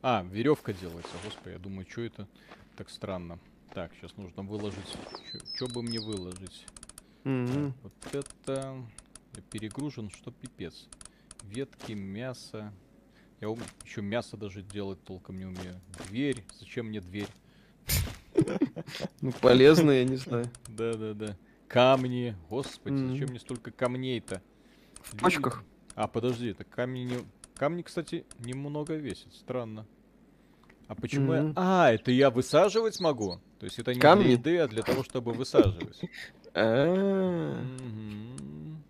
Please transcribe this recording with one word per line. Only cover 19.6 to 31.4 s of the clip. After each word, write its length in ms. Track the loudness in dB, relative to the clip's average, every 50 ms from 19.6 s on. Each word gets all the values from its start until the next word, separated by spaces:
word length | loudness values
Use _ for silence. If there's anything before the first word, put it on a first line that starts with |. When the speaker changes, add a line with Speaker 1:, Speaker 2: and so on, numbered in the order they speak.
| 10 10 10 10 8 6
Speaker 2:
я 120 | 6 6 4
не 100 | 2 0
знаю. 280 | -4 -4 -4 -4 -4 -4 -6 -10
Speaker 1:
<laughs> 100 | -14 _
Да, 260 | -16 -8 -4 -4 -4 -4
да, 180 | -4 -6 -8 -8
да. 240 | -8 -8 -8 -10 -12 -16 _ -20 _ _
Камни. 680 | _ 4 6 8 8 8 6 4 0 -2 -2 -4 -4 -6 -8 -10 -6
Господи, 460 | -6 -6 -6 -6 -10 -10 -6 -4 -2
Speaker 2:
Мгм. 160 | -2 0 -2 -2
Speaker 1:
зачем 160 | -4 -4 -6
мне 100 | -6 -10
столько 320 | -10 -10 -10 -10 -10 -14
камней-то? 720 | -6 -2 -2 -2 0 -2 -4 -4 -4 -4 -4 -6 -10 -10 -10 _ _ _ _ -20 -20 -20 -20 _ _ -20 -18
Speaker 2:
В 100 | -16 -8
Speaker 1:
Люди- 80 | 0
Speaker 2:
пачках. 420 | 2 2 2 2 -2 -2 -4 -6 -14 -18 -20 _ _ _ -6
Speaker 1:
А, 120 | -4 -4
подожди, 400 | -2 -2 -2 -2 -2 -2 -2 -4 -6
это 140 | -8 -8 -14
камни 360 | _ -6 -6 -6 -4 -4 -6
не... 160 | -6 -4 -6 -6 -8 -12 -20 _ -20 -20 _
Камни, 260 | -2 -2 -2 -2 -4
кстати, 440 | -8 -8 -8 -8 -6 -6 -8 -8 -8 _ -18 -14
немного 560 | -10 -10 -8 -8 -8 -6 -6 -6 -4 -4 -6
весят. 380 | -6 -6 -8 -8 -10 -12 -20 -20
Странно. 520 | -20 -12 -6 -6 -6 -6 -6 -10 -12 -14 -16 _ _ _ _ _ _ -20 _ _ _ _ _ _ _ _ _ -20 _ -14
А 80 | -14 -10
почему 380 | -8 -6 -2 0 2 2 4 4
я 80 | 2